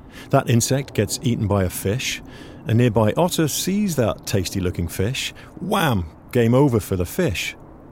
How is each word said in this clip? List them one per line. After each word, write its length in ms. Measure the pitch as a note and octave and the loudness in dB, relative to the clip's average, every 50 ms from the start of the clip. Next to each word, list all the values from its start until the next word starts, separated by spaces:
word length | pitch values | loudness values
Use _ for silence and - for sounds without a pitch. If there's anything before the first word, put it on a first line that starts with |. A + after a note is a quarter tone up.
| - - - - - - | -20 -20 -20 -20 -6 0
That 200 | - C#3 - - | 0 0 2 4
insect 420 | B2 A#2 A2 - C3 C3+ C#3+ - - | 2 2 2 2 0 -2 -2 -4 -2
gets 280 | - G#2+ - - - - | -2 -2 0 -2 -2 -2
eaten 240 | A#2 A#2 - A2+ | -2 0 0 0
by 160 | G2 G2+ G2+ F#2+ | 0 2 2 2
a 60 | F2 | 0
fish. 500 | - - - F#2+ G2+ C3 - - - - - - - - - - - - - | -2 -2 -2 -2 -2 -2 -2 -6 -8 -8 -12 -16 -18 -18 -18 -18 -18 -12 -4
A 80 | - A2 | 0 2
nearby 380 | A2+ B2 B2 G2+ A#2 A2 G#2+ - | 4 4 4 4 4 2 2 2
otter 300 | - E3 F3+ - - E3 | 2 0 0 2 0 0
sees 480 | C#3+ - - - - F#3+ G3+ G#3+ G3 E3 | 0 -2 -2 -2 -2 0 0 0 0 0
that 320 | C3+ A#2+ G2+ - - - | 0 0 0 0 -2 -4
tasty-looking 600 | - - G2+ F#2 - - G2+ F2+ F2+ F2+ - F2 E2+ | -2 -2 -2 -2 -2 -2 -2 -2 -2 -2 -2 -4 -4
fish. 440 | - - F#2 G#2+ C3+ - - - - - - - - - | -2 -2 -2 -2 -2 -4 -6 -8 -10 -12 -18 -20 -14 -10
Wham! 460 | - F3+ G#3+ G#3 F3+ D3+ A#2+ G2 E2+ - - - - - - | -6 -4 -2 0 2 2 2 0 -2 -4 -8 -16 -18 -2 2
Game 200 | B2 A#2 A2+ A#2+ | 2 4 6 6
over 260 | B2+ D3 D3 A#2 A2 | 6 6 6 4 2
for 160 | - - G2 | 0 0 -2
the 100 | F2+ F2 | -2 -2
fish. 480 | - - - F#3 D3 F#2 - - - - - - - - - - - | -2 -2 -2 -2 0 -2 -2 -4 -6 -8 -12 -16 -20 -20 -20 -20 -20